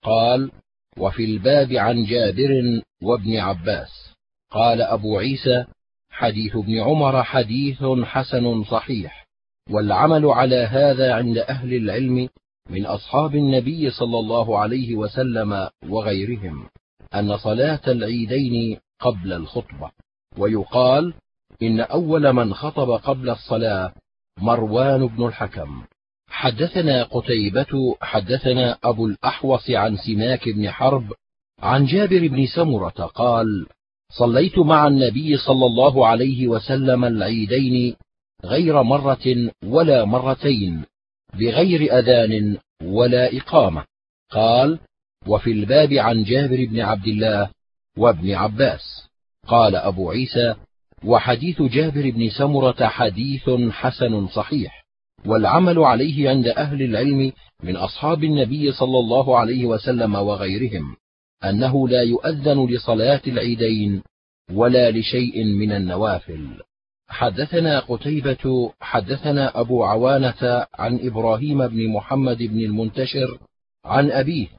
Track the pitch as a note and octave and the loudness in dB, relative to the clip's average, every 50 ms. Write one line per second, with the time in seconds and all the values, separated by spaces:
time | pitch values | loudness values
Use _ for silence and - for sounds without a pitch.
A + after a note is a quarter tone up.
0 | - A2+ A2 A2+ A#2 A#2+ B2 C3 C3+ B2+ - - _ _ _ _ _ _ _ - | -4 0 2 2 4 2 2 0 -2 -4 -8 -18 _ _ _ _ _ _ _ -4
1 | F#2 G2 - A#2 A2+ G#2+ A2 G#2 F#2 C3 C#3+ C#3+ C#3 B2 B2+ A#2+ G2+ A#2 A#2+ A#2+ | -4 -4 -2 -2 -4 -4 -4 0 2 4 4 4 2 2 0 0 0 0 0 0
2 | A2 G2+ A#2 A#2+ A2+ G2+ F#2 A2+ C3+ C#3 C3+ C3 A#2+ A#2+ A#2 A2+ - _ _ - | 0 0 0 0 0 0 0 0 0 2 2 2 2 0 0 -2 -4 _ _ -10
3 | - G2+ B2 A2+ F#2+ A2 A2+ G#2+ F#2 G2 F#2+ E2+ E2 G#2+ G2+ D#2 - - - - | -2 -2 -2 0 0 -2 -2 -2 -2 -4 -4 -4 -4 -4 -4 -4 -6 -12 -16 -20
4 | - - _ _ _ _ _ _ _ _ - G#2+ A2+ A#2 A#2 A2+ A#2 A2+ A2+ G#2+ | -20 -20 _ _ _ _ _ _ _ _ -2 2 2 2 4 2 0 0 0 -2
5 | G2+ G#2+ G#2+ F#2+ G#2+ C3 C#3 C3 - C3 B2 B2 B2 - - _ _ _ _ _ | -2 -2 -2 -2 -2 -2 -4 -2 0 0 0 0 0 -4 -14 _ _ _ _ _
6 | _ _ - - B2+ A#2 G#2 G#2+ A2 G2+ - A2+ G2 G#2 A2+ A2+ G#2 C3+ D#3 D3+ | _ _ -10 -2 -2 -2 -2 -2 -6 -4 -4 -4 -2 -2 -2 0 0 0 2 2
7 | C#3+ C3+ C3+ B2+ A#2 - - C3+ A#2 G#2 A2+ C3 C#3+ C#3+ C3 B2+ C#3 C3 C3 B2+ | 2 2 2 2 0 0 0 -2 0 0 -2 -4 -2 -4 -4 -4 -2 -2 0 0
8 | A#2 - - C3+ B2+ - - B2 A#2+ A#2+ A#2 A2 G#2 - A#2 A2 - - C3 G#2+ | -2 -2 -4 -6 -4 -2 -2 0 0 0 0 -2 -4 -2 -4 -4 -2 -4 -6 -6
9 | E2+ C#2+ - - - _ _ _ _ _ _ _ _ - G#2 G#2+ G#2 G#2 G2 F#2+ | -6 -10 -14 -20 -20 _ _ _ _ _ _ _ _ -4 -2 0 0 2 2 4
10 | C#3 D#3+ E3 D3+ D3+ D3 A#2+ A#2 C3+ B2+ B2+ B2 A#2+ G#2+ B2+ C3+ C#3+ C#3+ C3 B2+ | 4 4 4 4 4 4 4 4 4 2 2 2 0 0 2 2 4 4 4 4
11 | C3+ B2+ A#2+ A2+ B2 A#2+ A2+ A2+ A#2 - C3 C3 B2+ B2 B2+ B2 A2 G2+ F#2+ A#2 | 2 2 2 0 0 0 0 -2 -2 -4 -6 -8 -6 -4 -4 -2 -2 -2 -2 -2
12 | C3+ B2+ B2+ B2+ B2+ B2 _ _ _ _ _ _ _ - F2+ F#2+ G2+ - G#2 G2+ | -2 0 0 0 -2 -4 _ _ _ _ _ _ _ -12 -8 -6 -4 -4 -6 -6
13 | - - - C#3 D#3 D#3 C#3+ D3 C#3+ C3+ C3+ C3 A#2 C3+ D#3+ E3 D3+ B2+ - - | -6 -2 -2 0 0 2 0 2 2 4 2 2 0 0 -4 -2 -4 -4 -2 -4
14 | B2 A#2 A#2 A#2 A2 G#2+ A#2 A#2 A2+ A2+ G#2+ G2+ G#2 G#2+ B2 C3 B2+ A#2 A#2 G#2 | -4 -2 -2 -2 -2 -2 0 -2 0 0 0 0 0 -2 -2 -4 -4 -4 -4 -4
15 | G#2+ G#2 - C3 C3 B2+ A#2 A2+ G#2+ G2+ G#2 G2 F#2+ - _ _ - D#2+ G2+ A2 | -4 -4 -4 -4 -4 -2 -2 -2 -2 -2 -4 -4 -6 -8 _ _ -12 -6 -6 -4
16 | G#2 G#2+ G2+ F#2+ G2 A2+ B2 G#2+ F#2+ F2 D2+ C#2 - - _ _ _ _ _ _ | -2 -2 -4 -4 -4 -6 -8 -8 -8 -10 -10 -12 -14 -16 _ _ _ _ _ _
17 | - - - G2+ G#2 G2+ G#2 G#2 - A2 G#2+ A#2 C3+ D3+ D#3 C#3+ - - B2 A#2+ | -20 -8 -4 -4 -2 -2 -2 -4 -2 -4 0 0 0 0 0 -2 -2 -2 -2 -2
18 | A2 G#2+ A#2+ A#2+ A2+ G#2 B2+ C#3 C#3 A#2+ A#2+ A#2 A#2 A2+ G#2+ - _ _ _ - | -2 -4 -4 -4 -4 -2 -2 -2 -2 0 -2 -2 -2 -4 -6 -8 _ _ _ -4
19 | - B2 A2+ F#2 E2+ F#2+ F2+ E2 D#2+ - - A#2+ - - - C#2 C#2 - _ _ | -4 -4 -4 -2 -6 -8 -8 -8 -8 -8 -10 -10 -10 -10 -14 -16 -16 -16 _ _
20 | _ _ _ _ _ _ - - G2 G#2 A2 G#2 F#2+ - - B2 B2+ B2+ C3 D3 | _ _ _ _ _ _ -8 -2 -2 0 0 -2 -4 -2 0 2 4 4 4 2
21 | E3 F3 D#3+ - _ _ _ _ _ _ - - A2+ A2+ A2+ A2+ A#2 - - E3 | 2 -2 -6 -12 _ _ _ _ _ _ -10 -6 -2 0 0 0 0 -2 -2 -2
22 | F3 D3+ D#3+ D#3 D3 C#3 B2+ B2 A#2 G#2 F#2 - D3 D3+ - D3 C3+ B2 A#2 A2 | 0 0 0 2 4 4 4 4 2 0 -4 -6 -8 -8 -4 -4 -2 0 0 -2
23 | - C#3 C3+ C3 B2+ B2 A#2 G#2+ - - A#2+ A2 A2+ A2 G2+ F#2+ F#2 F2+ - - | 0 -2 -4 -4 -2 -6 -6 -6 -6 -6 -4 -2 -2 -2 -2 -2 -4 -6 -10 -14
24 | _ _ _ _ _ _ _ - F#2+ A#2 A#2 A#2 A2+ G#2 G#2+ B2 C3 C#3 C3+ C3 | _ _ _ _ _ _ _ -4 0 0 0 0 0 0 0 0 2 2 2 2
25 | C3 A#2+ A2+ A#2 A#2+ A#2 G#2+ - A2+ F#2+ - F#2 D#2+ C#2+ C#2+ A#1+ - - _ _ | 0 -2 -2 -4 -4 -4 -4 -6 -10 -10 -8 -12 -12 -12 -12 -16 -16 -20 _ _
26 | _ _ _ _ _ _ - - - C3 A#2 A2 D#3+ E3+ - F#3+ E3 D3+ C3+ B2 | _ _ _ _ _ _ -12 -4 -4 -4 -2 -2 -4 -2 -2 -2 0 0 0 0
27 | A#2 - - A#2+ - - A#2+ A2 G#2 G2+ F#2+ B2+ C#3 - C#3 C3+ C3 B2 - - | -2 -2 -4 -6 -4 -2 -2 0 0 -2 -2 -2 -4 -2 -2 -2 -2 -2 -2 -4
28 | - - - G#2+ F#2+ F2+ B2+ B2+ - C3 B2 B2 B2 A#2+ - - - A#2+ A2+ G#2+ | -8 -4 -4 -4 -2 -2 -4 -2 0 0 0 0 0 -2 -2 -2 -2 -2 -2 0
29 | A2+ A2 G2+ - - C3 - - - C3+ C3 A#2+ - - B2 G2 G#2 A2+ G#2 G2 | -2 -2 -4 -2 -4 -6 -4 -2 -2 0 0 0 0 -2 0 0 0 0 -2 -4
30 | - - A2 G#2 A2 B2 B2+ A#2+ - A#2+ G#2+ G#2 G#2+ F#2+ - - B2+ C3 C#3 C3 | -4 -4 -2 -2 0 0 -2 -2 -2 -4 -4 -2 -4 -4 -4 0 0 2 2 0
31 | A2+ G2+ - _ _ _ _ _ _ _ _ - - - B2+ C#3 C#3+ C3 D#3+ G3 | -2 -6 -12 _ _ _ _ _ _ _ _ -6 -2 0 2 2 2 2 2 2
32 | G#3 F#3 F#3+ F3+ E3+ D3+ C3 C3+ C3 B2+ - E3+ E3+ D#3 B2+ G#2 F#2 E2+ - - | 2 4 4 4 2 2 2 0 0 0 2 0 0 0 0 -2 -2 -4 -6 -6
33 | F2 E2 - - A#2 B2 A#2 A2+ A2+ A2 G#2 F#2 D2+ - _ _ _ _ _ _ | -8 -8 -4 0 0 2 2 2 2 0 -2 -4 -6 -10 _ _ _ _ _ _
34 | _ _ - - A#2+ A#2+ A#2 B2+ F3 F#3+ - F#3 E3+ D3+ D#3+ D3+ D3+ D3 C#3 C3+ | _ _ -2 0 2 2 4 4 2 2 4 4 4 6 6 6 6 6 4 4
35 | B2+ A#2 G#2 C3+ D#3 D3+ D3 C3+ - - C3 C3 B2+ B2 A2+ B2 C3 C#3+ B2+ C3 | 2 2 0 -2 0 0 0 0 2 2 2 4 4 2 4 4 4 4 6 6
36 | B2 A2+ A2+ A2+ B2+ C3+ C3+ B2 B2+ A#2+ A#2 A2 - - C3+ C3+ C3+ C3 B2+ B2 | 4 4 4 4 2 0 0 0 0 0 0 -2 -2 -2 -2 0 2 2 2 2
37 | B2 A#2+ A2+ G#2+ F#2+ G#2 A2+ A2+ G#2+ G2 B2 C3+ C3+ B2+ B2+ B2 B2 B2 A#2 _ | 2 0 0 -2 -2 -2 -2 -2 -2 0 0 0 0 2 0 0 0 -2 -4 _
38 | - _ _ _ _ _ _ _ - F#2 A#2 D3+ F3 D#3+ D3 D3 B2+ A#2 C3+ C#3+ | -18 _ _ _ _ _ _ _ -8 -4 -2 0 2 2 4 4 4 4 2 2
39 | C3+ C#3 C3 - - B2+ B2+ A#2+ A#2+ A2 - _ - G2+ B2 D#3+ E3 D#3+ C#3 B2 | 2 0 -2 0 0 0 0 0 0 -2 -4 _ -8 0 2 4 4 6 4 4
40 | G#2+ G2+ A#2 B2+ B2+ C3 C3 - - C#3+ C3 G#2+ G2 F2+ E2 D#2 C#2 _ _ _ | 4 2 0 0 0 0 -4 -2 0 0 0 0 0 -2 -4 -6 -8 _ _ _
41 | _ _ _ _ _ _ - F#2 A2 A#2 A2 D3 F3+ F#3+ F3 D3+ D3+ C3 A#2+ B2+ | _ _ _ _ _ _ -6 -2 -2 0 2 2 2 2 2 2 2 4 4 4
42 | A#2 A#2+ B2 A#2+ A2+ G#2+ A2 G#2+ G#2 G#2 G2+ - _ _ _ - D#2+ F2 F#2+ A2+ | 6 6 6 6 6 2 0 0 0 -2 -2 -4 _ _ _ -14 -10 -4 0 2
43 | A#2+ B2 B2 B2 B2 - - C3 - - - D#3 A#2+ F#2 D#2+ D2+ - _ _ _ | 2 2 4 2 2 0 -2 -4 -8 2 2 4 4 4 0 -4 -10 _ _ _
44 | _ _ _ _ _ _ - G#2+ A2 A2+ A#2 B2 C3+ D3 E3 D#3+ - _ _ _ | _ _ _ _ _ _ -2 0 2 2 4 4 4 2 0 -4 -8 _ _ _
45 | _ _ _ _ - G2+ G#2 G#2 - A#2 A2+ G#2 G#2 G2+ C3 D3+ D3+ C#3 C#3 C3+ | _ _ _ _ -4 -2 -2 0 0 0 -2 -2 0 2 4 4 4 4 4 2
46 | G#2+ A2+ A#2 A2+ G#2+ G2+ B2 C#3 C#3+ C3+ B2+ B2+ B2+ A2+ A2 A#2 A#2 A2 A2 G2+ | 2 2 2 0 0 0 0 0 2 0 0 0 -2 -2 -2 -2 -2 -2 -2 -2
47 | F#2+ A2 G#2+ G#2 A2 A2 G#2+ G2+ G2+ G2 _ _ _ _ _ _ _ _ - - | -2 -2 -2 0 0 0 0 0 -2 -4 _ _ _ _ _ _ _ _ -4 2
48 | A2 A#2+ G#2+ D#2 F2 G2 G2 F2 G2+ A2 G#2 A2 C3+ A#2+ - - - - - - | 2 2 4 2 -2 -4 -2 -2 -2 -4 0 0 0 0 0 -4 -10 -18 -20 -20
49 | - _ _ _ _ _ _ _ _ - A2+ A#2 A2+ G#2 F#2 E2+ - G2+ F#2 F#2 | -20 _ _ _ _ _ _ _ _ 2 4 4 4 4 2 2 -2 -2 -2 -2
50 | F#2 E2 F2 B2 C3 - - A#2+ A#2+ A#2 A2 - - _ _ _ _ _ _ - | -4 -4 -4 -4 -4 -2 -2 0 0 0 -2 -4 -12 _ _ _ _ _ _ -10
51 | - G#2 B2 G#2+ - B2 B2 A#2 C#3+ F3+ E3 - D3+ B2+ A2+ C#3 D#3+ D#3+ C#3 C#3+ | 0 2 2 2 4 2 -2 -2 -2 -6 -2 0 0 0 2 0 0 0 -2 -2
52 | C#3+ C3 A#2 A2+ A#2 A2 G2+ - C#3 C#3+ D3 C#3 C3+ B2+ A#2 - B2 A2 - - | -2 -2 -2 -2 -2 -2 -2 -2 -2 0 2 2 2 2 2 2 0 -2 0 0
53 | B2 G#2+ F2+ G2+ B2 C#3 C#3 B2+ - C3+ B2+ A#2+ A#2+ A2+ G2+ - - C3 - - | -2 -2 -2 -4 -4 -4 -4 -4 -2 0 0 2 0 0 -2 -2 -4 -4 -2 -2
54 | C3 A#2 A2+ G#2 G2 F#2 - G#2+ G#2 - D3 C#3+ F#2+ D#2 - - _ _ _ _ | -2 -2 0 -2 -4 -4 -4 -6 -4 -2 -4 -4 -4 -4 -10 -18 _ _ _ _
55 | _ _ _ _ - G#2 A2 A2 A2 F2+ C3+ E3 F#3 F3 E3+ E3 D#3 C3 A#2+ A2+ | _ _ _ _ -4 0 0 2 2 4 4 4 4 4 4 6 6 6 4 4
56 | C#3 D#3+ C#3 C#3+ C#3+ C3+ C3+ C3+ A#2+ A#2 - - D3+ C#3+ D3 C#3 C3+ A#2+ G#2+ G#2+ | 2 -2 0 0 2 2 2 2 2 0 0 -2 -2 -4 -2 -4 -2 -2 -2 0
57 | B2+ C#3+ C#3 C3+ C3+ C3 - _ _ _ _ _ - F2 F#2 F2 F#2 F#2+ - - | 0 0 2 2 0 -2 -4 _ _ _ _ _ -8 -6 -6 -4 -6 -8 -8 -6
58 | C#3 D3+ E3+ D3+ D#3 D#3 D3+ C#3+ B2+ A2 C3+ D3+ D3 C#3 C3 - B2+ B2+ C3 B2+ | -4 -2 -2 0 0 0 2 2 0 0 -2 -2 -2 -2 0 0 -2 2 2 2
59 | A#2+ A2 A#2+ C3+ C3 C#3 B2 A#2+ A2+ A2 B2+ B2+ B2 A#2 A2+ G#2+ - C3+ B2 A#2 | 2 4 2 2 4 4 4 4 4 2 0 0 0 0 -2 -2 -2 -2 0 0
60 | A2+ G#2+ G2+ G2+ G2+ G2+ G#2 F#2+ G2 F#2 F#2+ G#2+ C3 A2+ A2 F2 D2 C2+ A1 _ | 2 0 0 0 0 -2 -2 -2 -2 -4 -2 -2 -4 -4 -4 -6 -8 -10 -12 _
61 | _ _ _ _ _ _ _ - - F#2 G2 G#2+ C3 C3 C3 C#3 C3 A#2+ B2+ B2 | _ _ _ _ _ _ _ -8 -4 -2 0 0 0 2 2 2 2 2 2 2
62 | A#2+ A#2 A#2 - - D#3 D#3+ C#3+ C3+ D3 C#3 C#3 C3 A#2+ A#2+ A#2 - - A2+ A2 | 2 2 0 0 -2 -2 -4 -2 0 0 2 2 2 0 0 -2 -2 -2 0 2
63 | A2 C3 C#3+ C3+ - C3+ B2 A#2 A2 A#2+ A#2 A2 A#2 A2 A2 G#2+ G#2 G2+ G2 F#2+ | 4 2 2 2 0 -4 -4 -2 -2 -2 -2 0 0 0 0 0 0 0 -2 -2
64 | - _ _ _ _ _ _ _ _ - F2+ G2+ A#2 B2 B2 B2 B2 A#2 A2 A2+ | -6 _ _ _ _ _ _ _ _ -8 0 2 2 4 6 6 4 4 2 0
65 | G#2+ - - B2 B2 B2 - G#2+ A2 G#2+ G2+ G2+ G#2+ G#2 G#2 G2+ F#2+ F2+ F2 F#2 | -2 -2 -2 -2 -2 -2 -2 -2 0 0 0 0 0 0 -2 -2 -2 -4 -2 -2
66 | G#2+ G#2+ F#2+ F2 - - E2 D#2 D2+ C2 A1+ - - _ _ _ _ _ _ _ | -2 -2 -2 -4 -6 -10 -14 -12 -12 -14 -14 -18 -20 _ _ _ _ _ _ _
67 | _ _ - - B2+ A#2+ F#2 B2+ D3 D3+ F3 E3+ E3 D#3 D3 C3+ - - A#2+ A2 | _ _ -8 -4 -4 -2 -2 -4 -6 -2 0 0 2 2 0 0 -2 -4 -8 -6
68 | - C#3+ D#3 D3+ B2+ C#3 C3 - - C3 C3 B2+ A#2+ A2+ - _ - - - A#2+ | -4 -4 -4 -2 -2 -2 -4 -2 -2 -2 0 0 0 -2 -6 _ -14 -4 -4 -4
69 | F#2+ F2+ C3+ C#3 - D3+ C#3+ C#3+ C3+ B2 - - A#2+ A#2 B2+ A#2+ A2 F#2+ G#2+ A2 | -4 -4 -6 -6 -2 -2 0 0 0 -2 -2 -4 -2 0 0 0 2 2 2 2
70 | B2 C3 C#3 C3+ C3+ B2+ A2+ - C3 B2 A#2+ A#2+ - - _ - - A#2 B2 A#2+ | 2 2 2 2 2 0 -2 -2 -2 0 0 0 -2 -6 _ -8 -6 -4 -4 -4
71 | B2+ B2+ A2 A2 A2 A2+ A2 A2 C#3+ D3+ C#3+ C#3 B2+ A#2+ A2+ A2+ A2+ A2 G#2+ G#2 | -4 -4 -4 -2 0 0 0 0 -2 -2 0 0 0 0 -2 -2 -2 -2 -2 -4
72 | - - C3+ C3+ C3 B2+ A#2 A2+ A#2+ A2 G#2+ A2+ A2 G#2+ G#2 G#2+ A2+ A2 - - | -4 -4 -2 -2 0 0 -2 -4 -4 -4 -4 -4 -2 -2 -2 -2 -4 -4 -4 -4
73 | C3 B2+ - C#3 B2+ B2 A#2+ - _ _ _ _ _ _ _ _ _ - G2+ C3 | -6 -4 -2 -4 -4 -4 -6 -12 _ _ _ _ _ _ _ _ _ -2 0 2
74 | C#3+ D3 - C4+ - D3 E3+ D3 G2+ - - | 2 2 2 0 -2 -2 -2 -4 -6 -6 -10